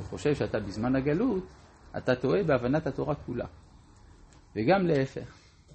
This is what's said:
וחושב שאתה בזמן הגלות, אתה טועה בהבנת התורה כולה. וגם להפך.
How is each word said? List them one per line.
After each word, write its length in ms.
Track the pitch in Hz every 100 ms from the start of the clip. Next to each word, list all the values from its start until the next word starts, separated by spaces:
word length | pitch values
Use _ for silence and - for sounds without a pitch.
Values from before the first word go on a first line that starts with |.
וחושב 340 | - 98 151
שאתה 260 | 143 107 113
בזמן 360 | 101 98 120 135
הגלות, 480 | 139 156 254 190 - - - - - 107
אתה 180 | -
טועה 280 | 123 131 185
בהבנת 440 | 175 131 120 151 156
התורה 280 | 131 135
כולה. 320 | 143 - 120 - - - - - - - - - - - 104
וגם 300 | 117 196 175
להפך. 560 | 143 135 - 117 - - - -